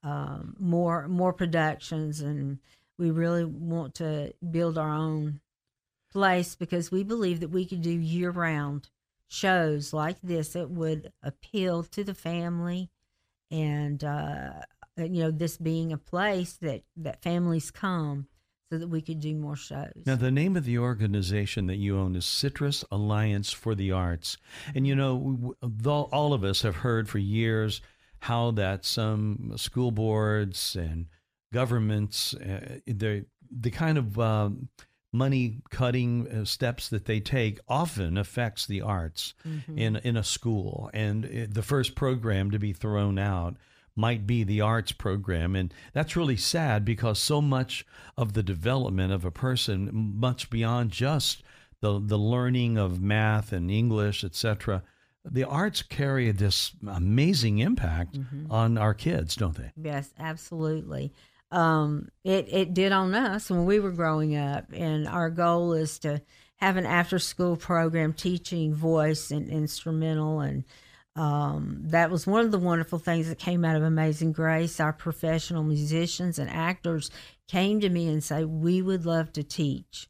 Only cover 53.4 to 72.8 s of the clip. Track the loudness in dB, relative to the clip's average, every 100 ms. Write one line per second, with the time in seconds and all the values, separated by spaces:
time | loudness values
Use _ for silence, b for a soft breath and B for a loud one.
53.4 | 0 -2 0 2 4 4 2 0 -4 -2
54.4 | -2 0 0 -2 -4 b b b -4 -2
55.4 | 0 0 0 -2 -8 -2 0 2 2 4
56.4 | 2 2 -2 -6 -8 0 4 6 6 4
57.4 | 4 4 4 2 2 0 -2 -6 -8 -8
58.4 | -2 2 4 4 2 2 0 0 -2 -2
59.4 | -2 -2 -8 -10 -6 -6 -8 -10 -8 -8
60.4 | -10 -4 -2 -2 -4 -6 -6 b b b
61.4 | _ 4 4 4 2 0 -6 _ 0 0
62.4 | 2 0 2 2 4 4 2 2 0 -2
63.4 | 0 2 4 4 2 0 0 2 2 2
64.4 | 0 -2 -6 -6 -2 0 0 0 -2 2
65.4 | 2 4 2 2 0 -2 -4 -4 -6 b
66.4 | b b 2 2 2 2 2 0 -2 0
67.4 | 0 0 2 2 4 2 0 0 -2 -2
68.4 | -2 -2 0 0 2 4 4 2 -2 -4
69.4 | -2 -2 -2 -4 -4 0 0 0 0 0
70.4 | -2 -4 -6 B B B B -4 0 2
71.4 | 0 -2 -4 -6 0 4 4 2 2 4
72.4 | 4 2 2 2